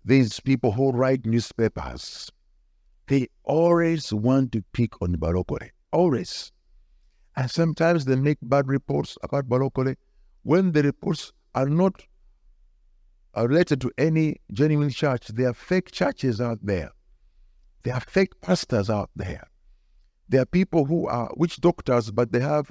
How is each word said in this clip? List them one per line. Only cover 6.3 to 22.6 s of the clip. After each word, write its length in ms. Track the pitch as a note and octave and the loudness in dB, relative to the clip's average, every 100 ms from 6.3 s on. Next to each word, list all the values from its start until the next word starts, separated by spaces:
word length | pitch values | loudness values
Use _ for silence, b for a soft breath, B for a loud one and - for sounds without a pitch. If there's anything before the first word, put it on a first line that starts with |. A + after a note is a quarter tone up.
| - - _ _ _ _ _ _ _ _ - | -12 -14 _ _ _ _ _ _ _ _ -6
And 140 | B2+ | -4
sometimes 560 | - E3 D3 E3 E3+ C3 | 0 0 2 2 2 2
they 100 | C3 | 2
make 220 | C#3+ D3+ | 2 -2
bad 260 | A#2+ C#3 C3+ | 0 0 2
reports 500 | C#3 - C#3+ - - | -2 -2 -4 -4 -10
about 260 | - C#3+ C3 | -6 -4 0
Balokole 480 | B2+ C3+ C3 C3 B2+ _ _ _ _ | 0 0 -2 -2 -4 _ _ _ _
when 300 | - E3+ F#3 | 0 2 4
the 100 | D3+ | 4
reports 500 | C#3+ - E3+ D#3+ - _ _ | 2 0 -4 -4 -8 _ _
are 140 | B2 C3+ | -2 0
not 340 | D#3 F#3+ - _ _ _ _ _ _ _ _ _ _ _ _ _ | 2 0 0 _ _ _ _ _ _ _ _ _ _ _ _ _
are 140 | A2 A#2 | -4 2
related 320 | D3+ F3+ C#3 | 2 2 0
to 100 | B2+ - | -2 -2
any 400 | D#3 D#3+ D#3 - - | 0 2 0 -4 -10
genuine 380 | G#2 D#3 D3 D3 | 0 2 2 0
church. 380 | B2+ D3 B2 - | -2 -2 -2 -6
There 200 | A2+ B2+ | -2 -2
are 60 | |
fake 360 | A#2+ - F#3 - | -2 -2 -2 -2
churches 500 | - F3+ - C3 G#2+ | -4 -4 0 -2 -2
out 180 | A#2+ A2 | -4 -4
there. 300 | G#2 F#2 D2+ - _ _ _ _ - _ _ _ | -4 -4 -4 -14 _ _ _ _ -20 _ _ _
There 120 | - | -8
are 60 | B2+ | -8
fake 400 | - F#3+ F#3+ - | -4 0 0 -4
pastors 480 | - F3+ - A2+ G2 | -2 -2 0 -2 0
out 200 | G#2 - - | -4 -4 -8
there. 320 | F#2 D2+ - _ _ _ _ _ _ _ - | -10 -10 -16 _ _ _ _ _ _ _ -2
There 140 | C3 | 0
are 40 | B2+ | 2
people 380 | F3 F#3+ E3+ | 0 2 0
who 220 | C#3 E3+ - | 0 -2 -2
are 240 | B2 A2+ | -4 -6
witch 260 | - E3+ - | -2 -4 2
doctors, 500 | F3+ - - B2 A2 | 0 0 0 0 0
but 200 | G#2 A#2+ | -2 0
they 100 | A#2+ | 0
have 300 | C#3 D3+ | 0 -2